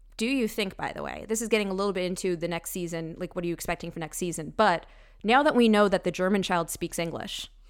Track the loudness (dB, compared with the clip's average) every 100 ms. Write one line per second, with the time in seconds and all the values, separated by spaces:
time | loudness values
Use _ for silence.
0 | -16 -4 -2 0 0 -2 -6 -4 -8 -6
1 | -10 -10 -6 -6 0 0 0 -2 -2 -2
2 | -4 -4 -4 -4 -4 -6 -8 -8 -6 -6
3 | -8 -10 -8 -6 -6 -6 -6 -6 -6 -10
4 | -10 -6 -6 -6 -6 2 2 2 -4 -20
5 | -20 -6 4 6 6 6 8 8 6 4
6 | 0 0 0 2 2 0 -2 -6 -6 -4
7 | -4 -6 -8 -10 -12 -16